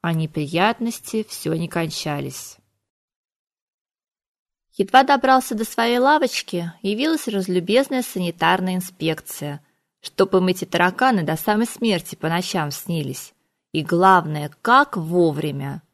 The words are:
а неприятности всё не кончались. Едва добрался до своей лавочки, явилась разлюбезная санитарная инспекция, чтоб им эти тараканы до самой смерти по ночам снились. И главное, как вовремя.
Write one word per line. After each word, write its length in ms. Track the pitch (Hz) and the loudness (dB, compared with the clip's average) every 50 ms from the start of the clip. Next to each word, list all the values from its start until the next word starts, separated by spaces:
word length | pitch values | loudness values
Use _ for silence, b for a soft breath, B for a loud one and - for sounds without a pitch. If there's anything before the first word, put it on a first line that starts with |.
а 120 | - 165 165 | -2 -2 -2
неприятности 1120 | 160 160 151 - 165 151 139 - 170 190 220 233 - 233 233 233 - - - - 220 214 | -2 -2 -4 -4 -6 -6 -2 0 0 2 2 0 0 -4 -6 -6 -6 -10 -6 -4 -4 -4
всё 260 | - - - - 170 160 | -6 -12 -8 -4 -4 -2
не 140 | 160 170 | -2 -4
кончались. 880 | 165 - 170 165 156 - - - 156 147 143 135 135 131 - - - - _ _ _ _ _ _ _ _ _ _ _ _ _ _ _ _ _ _ _ _ _ _ _ _ _ _ _ _ _ _ _ _ _ _ _ _ _ _ _ _ _ _ _ _ | -4 -2 -4 -4 -2 -6 -6 -6 -6 -6 -6 -6 -10 -10 -12 -16 -16 -20 _ _ _ _ _ _ _ _ _ _ _ _ _ _ _ _ _ _ _ _ _ _ _ _ _ _ _ _ _ _ _ _ _ _ _ _ _ _ _ _ _ _ _ _
Едва 300 | - 196 - - 262 269 | -2 -2 6 6 6 6
добрался 520 | 269 285 269 - 262 262 262 262 - 233 | 6 2 2 4 4 4 4 4 0 -6
до 100 | 208 226 | -6 -6
своей 320 | - - - 233 233 240 | -4 -2 -2 0 2 2
лавочки, 760 | 247 254 277 302 302 262 240 - - - - - 175 170 170 165 _ | 4 4 4 4 4 2 0 -2 -6 -8 -6 -6 -6 -6 -6 -10 _
явилась 460 | - 196 208 220 277 320 330 302 - | -4 -4 -2 0 0 0 0 0 -2
разлюбезная 760 | 254 220 196 185 196 180 180 170 180 214 247 277 - 269 254 240 | -4 -2 -2 -2 0 0 -2 0 2 2 2 2 2 -2 -4 -4
санитарная 720 | - - 190 180 175 165 - - - 185 - 185 185 185 | -4 -6 -4 -4 -4 -4 0 2 2 2 2 0 -2 -2
инспекция, 880 | 185 180 - _ _ 156 160 156 156 - - - - 147 147 143 143 _ _ _ _ _ _ _ _ | -4 -4 -6 _ _ -2 -2 -2 -4 -8 -14 -12 -10 -8 -10 -10 -10 _ _ _ _ _ _ _ _
чтоб 320 | - - _ - 190 190 196 | -18 -12 _ 0 0 2 4
им 120 | 185 185 | 2 2
эти 180 | 185 180 185 - | 2 0 -2 -4
тараканы 580 | - - - 175 180 185 - 254 262 233 190 160 | -4 0 2 2 2 2 2 2 2 2 2 0
до 120 | 143 160 | -2 -4
самой 300 | 160 - - 208 214 240 | -2 0 0 0 0 0
смерти 500 | 233 - - 233 226 196 165 180 - - | -2 -4 -4 -2 0 0 -2 -4 -8 -12
по 140 | _ - 160 | _ -4 -4
ночам 420 | 165 175 180 - - 180 151 147 | -2 -4 -4 -4 -4 -4 -4 -4
снились. 600 | 143 - - - 170 160 143 135 131 - - - _ _ _ _ _ _ _ _ - | -8 -10 -8 -6 -6 -4 -4 -6 -8 -12 -14 -18 _ _ _ _ _ _ _ _ -6
И 100 | 156 147 | -6 -2
главное, 680 | 135 170 170 185 190 190 180 165 151 151 147 147 147 - _ | 0 2 4 6 8 6 6 4 0 -6 -6 -6 -8 -10 _
как 340 | _ 233 240 269 285 285 - | _ 4 6 6 4 4 -2
вовремя. 840 | 190 160 160 170 180 175 160 143 143 151 151 139 139 135 139 139 160 _ _ | -6 -6 0 2 2 2 2 2 -2 -6 -6 -6 -6 -8 -8 -10 -10 _ _